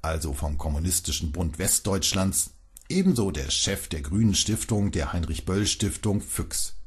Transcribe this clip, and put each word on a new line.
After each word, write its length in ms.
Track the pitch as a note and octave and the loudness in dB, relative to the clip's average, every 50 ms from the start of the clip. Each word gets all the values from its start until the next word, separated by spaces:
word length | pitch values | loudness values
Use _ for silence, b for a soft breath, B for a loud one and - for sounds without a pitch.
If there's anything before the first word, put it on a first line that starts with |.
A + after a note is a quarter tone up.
| - | -2
also 300 | D#2+ D#2+ D#2+ D#2 D2 C#2 | -2 -2 -2 -2 -2 -2
vom 260 | C#2+ D2+ D2 D2 C#2+ | -2 -2 -2 0 -2
Kommunistischen 720 | - D#2 D2 D2+ E2+ F#2 F2+ - - - - - E2+ D2+ | -2 -2 -2 0 0 0 0 0 0 -2 -4 -2 -2 -4
Bund 260 | D2 F2 F2+ D#2+ D2 | -2 -2 -2 -2 -2
Westdeutschlands, 920 | - F#2 - - - - G2+ G2 F#2 E2+ - - F#2+ F#2+ G2 F#2 - - - - - - - - - - | -2 0 0 0 2 2 0 0 2 0 2 2 2 2 2 2 0 -2 -4 -8 -20 -20 -20 -20 -20 -8
ebenso 440 | - - F#3 F#3 F#3 D3 A#2 G#2 G2 | 0 2 4 4 6 4 4 2 0
der 180 | D2 D2 C2+ - | 0 -2 -4 -2
Chef 380 | - - - - G2 - - | -2 0 0 0 -2 -4 -4
der 140 | - E2+ D#2 | -6 -6 -6
Grünen 340 | C#2 C#2+ F#2 G#2 A2+ G#2+ F#2+ | -4 -2 2 4 4 4 4
Stiftung, 560 | - - - A2 A2 - - A2+ G#2 G2+ G2 | 4 2 2 0 -2 0 0 0 2 2 2
der 200 | - F#2 D2 - | 0 0 -2 0
Heinrich 340 | - F2 E2+ E2 D#2+ D#2+ - | -2 -2 -2 -2 -2 -4 -2
Böll 200 | - F#2 G2 G#2 | 0 0 2 2
Stiftung, 560 | - - - G#2+ G2 - - - G#2+ G2 G#2 | 0 0 0 0 -2 -2 -2 -2 0 0 0
Füchs. 540 | - - - - - - - - - - - - - | -2 -4 -6 -6 -6 -4 -2 -2 -2 -2 -4 -8 -8